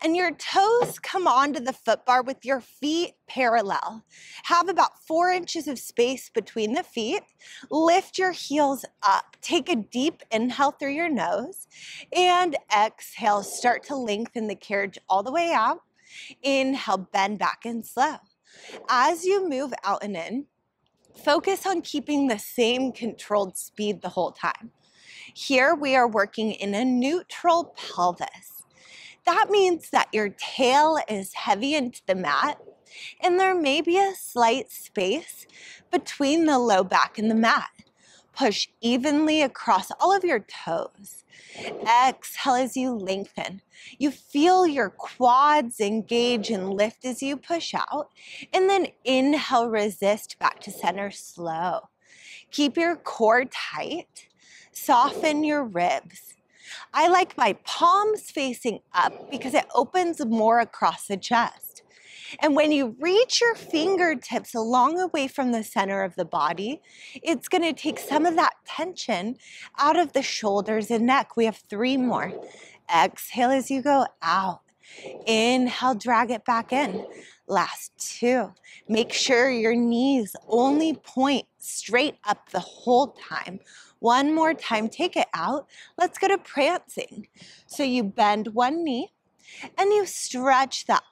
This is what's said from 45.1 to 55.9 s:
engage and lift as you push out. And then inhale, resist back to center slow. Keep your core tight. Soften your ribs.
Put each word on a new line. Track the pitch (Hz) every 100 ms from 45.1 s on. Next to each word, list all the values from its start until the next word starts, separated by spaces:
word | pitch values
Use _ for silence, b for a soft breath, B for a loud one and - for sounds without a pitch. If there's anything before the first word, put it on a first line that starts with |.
| - 247 247 294 302 233 -
engage | 202 220 190 240 240 240 202
and | 202 190
lift | 196 214 - 254
as | 240
you | 269 277
push | - 339 - 190
out. | - 285 - B B B B
And | 370 381
then | 392 339 - 247
inhale, | 262 269 294 - 254 233
resist | 220 208 185 196 214 - -
back | 165 -
to | 208
center | - 180 185 202
slow. | - - - 170 160 175 151 - _ B B B B B
Keep | - 285 339
your | 339 311
core | - - 214 240 262
tight. | - - 156 151 330 - - - _ b b b
Soften | - - 247 254 - 311 294
your | 302 294
ribs. | 240 175 175